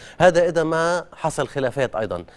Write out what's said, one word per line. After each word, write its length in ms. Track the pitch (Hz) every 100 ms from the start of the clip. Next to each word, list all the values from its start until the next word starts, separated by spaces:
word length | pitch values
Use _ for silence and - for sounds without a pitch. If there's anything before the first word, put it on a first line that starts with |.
| - -
هذا 300 | 175 170 175
إذا 140 | 165
ما 420 | 160 160 165 175 -
حصل 360 | - 160 151 131
خلافات 480 | 135 123 139 123 98
أيضًا 280 | 107 90 87